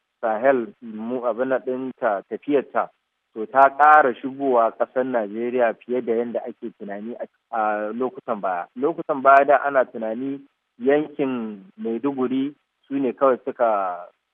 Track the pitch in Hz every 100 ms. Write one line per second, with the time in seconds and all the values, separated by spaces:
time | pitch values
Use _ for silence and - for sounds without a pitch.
0 | _ _ 117 107 131 131 110 - 117 107
1 | 113 127 120 110 131 127 131 127 131 -
2 | 120 98 - 107 - 143 - 113 95 _
3 | _ _ _ 113 107 135 135 135 151 151
4 | 139 113 135 135 139 120 113 - 117 131
5 | 131 123 101 110 120 123 117 107 - 123
6 | 120 113 120 110 110 - 113 - 104 101
7 | 110 120 - _ _ 113 107 104 107 113
8 | 127 - - 110 95 90 87 123 147 165
9 | 160 143 135 139 139 135 143 139 117 120
10 | 110 110 135 139 139 _ _ _ 123 147
11 | 147 147 135 123 110 104 95 - 113 117
12 | 139 135 127 131 139 147 _ _ - 139
13 | 131 - 135 120 - - 117 104 95 87
14 | 87 _ _